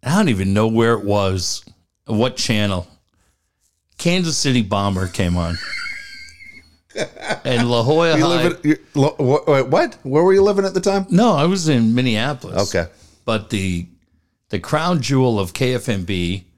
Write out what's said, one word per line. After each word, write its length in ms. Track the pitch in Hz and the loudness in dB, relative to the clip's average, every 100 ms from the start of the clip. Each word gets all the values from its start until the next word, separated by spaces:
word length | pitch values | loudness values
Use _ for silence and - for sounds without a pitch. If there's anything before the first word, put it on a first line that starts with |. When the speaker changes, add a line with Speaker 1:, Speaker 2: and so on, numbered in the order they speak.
Speaker 1:
I 120 | - 175 | 0 0
don't 140 | 202 | 2
even 240 | 104 95 | 0 0
know 140 | 98 113 | 2 2
where 260 | 113 113 | 2 2
it 100 | 117 101 | 2 0
was, 580 | 101 98 95 87 - - - _ _ - | 0 0 -2 -4 -8 -12 -20 _ _ -6
what 300 | 107 123 127 | -2 -2 -2
channel. 500 | - 107 104 92 87 _ _ _ _ _ _ _ _ _ _ _ | -2 0 0 -2 -8 _ _ _ _ _ _ _ _ _ _ _
Kansas 400 | 170 180 170 151 | -2 0 -2 -2
City 240 | 143 123 | 0 0
Bomber 460 | 98 101 101 95 92 | 0 0 0 -2 -4
came 300 | - 92 87 | -2 0 0
on. 200 | 85 82 | -2 -6
Speaker 2:
<laughs> 1400 | - - - - - - - - - - _ _ _ - - - - 214 - | -8 -10 -10 -12 -16 -20 -20 -20 -20 -20 _ _ _ -10 -10 -10 -10 -8 -2
Speaker 1:
And 220 | 123 120 | 0 0
La 140 | 120 | 0
Jolla 340 | 117 156 165 156 | 2 2 4 2
Speaker 2:
You 60 | 165 | 2
Speaker 1:
High. 20 | 175 | 2
Speaker 2:
live 160 | 156 - | 0 0
in, 60 | 147 | -2
you, 60 | 151 - | -2 -2
lo-, 220 | - 165 - | 0 0 0
wha-, 260 | 131 143 - | 0 0 2
wait, 200 | 139 127 | 2 2
what? 260 | 165 233 - | 2 0 -4
Where 200 | 135 139 | -2 2
were 100 | 180 | 4
you 100 | 190 | 4
living 220 | 196 196 190 | 4 2 0
at 80 | 185 | 0
the 60 | |
time? 240 | 180 196 190 | 0 0 2
Speaker 1:
No, 220 | 175 233 | 4 4
I 140 | 165 156 | 4 2
was 220 | 196 160 | 0 2
in 260 | 135 113 120 | 2 4 2
Minneapolis. 800 | 127 107 123 147 101 - 101 92 | 0 0 -2 -6 -8 -4 -2 -2
Speaker 2:
Okay. 160 | 85 _ - _ - | -4 _ -20 _ -4
Speaker 1:
But 240 | 110 110 | -4 -2
the, 380 | 107 95 87 87 _ _ _ _ _ _ | -4 -2 -4 -6 _ _ _ _ _ _
the 100 | 98 | -8
crown 420 | - 151 165 180 | -4 -2 0 -2
jewel 380 | 110 135 127 110 | 0 2 2 0
of 140 | 92 | -2
K 200 | - 127 | -2 -2
F 140 | 127 - | -2 -4
M 160 | 101 | -6
B 420 | 90 95 87 98 - | -4 -4 -2 -4 -10